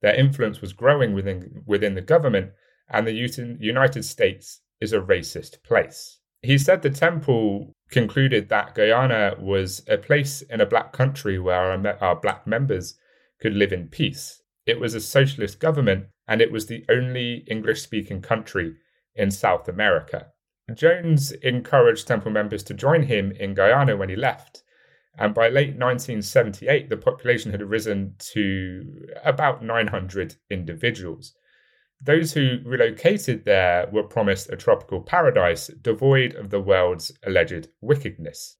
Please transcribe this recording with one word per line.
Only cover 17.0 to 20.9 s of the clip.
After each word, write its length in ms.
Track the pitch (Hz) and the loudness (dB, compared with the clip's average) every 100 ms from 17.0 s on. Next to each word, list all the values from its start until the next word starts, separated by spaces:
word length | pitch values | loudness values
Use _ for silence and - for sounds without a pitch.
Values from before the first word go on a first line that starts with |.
| 127 127 120 120 - | 2 -4 -6 -8 -8
English-speaking 720 | 110 110 110 - 113 98 95 | -6 -2 -4 -2 -6 -6 -10
country 540 | - 110 - 98 82 80 _ _ _ - | -4 -4 -2 -6 -6 -8 _ _ _ -2
in 160 | 98 | -2
South 380 | 98 107 90 - | 0 0 0 -2
America. 580 | 90 107 85 - - - _ _ _ - | -2 2 2 -2 -12 -14 _ _ _ -16
Jones 580 | 117 156 | 0 2